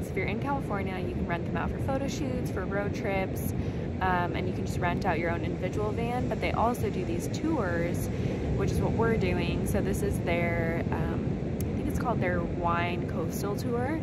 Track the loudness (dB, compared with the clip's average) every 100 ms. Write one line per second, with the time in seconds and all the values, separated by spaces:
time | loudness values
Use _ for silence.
0 | -4 -4 -2 -2 -2 -2 -2 -2 -2 -2
1 | -4 -2 -2 -2 -2 -2 -2 -2 0 0
2 | 0 -2 -2 0 -2 -2 -2 -2 0 -2
3 | 0 0 0 -2 -2 -2 -2 -2 -4 0
4 | 2 2 0 0 -2 -2 -2 0 0 2
5 | 2 0 0 0 -2 -2 -2 0 0 0
6 | 0 0 0 0 0 2 2 2 0 0
7 | 0 -2 -2 0 0 2 2 2 0 0
8 | 0 0 0 0 0 2 2 2 2 4
9 | 4 4 2 2 2 0 2 2 2 0
10 | 0 0 2 2 2 2 0 0 0 0
11 | 0 0 0 -2 -2 -2 0 0 0 0
12 | 0 2 2 0 0 0 2 2 0 -2
13 | -2 -2 -2 -2 -2 -2 0 0 0 -2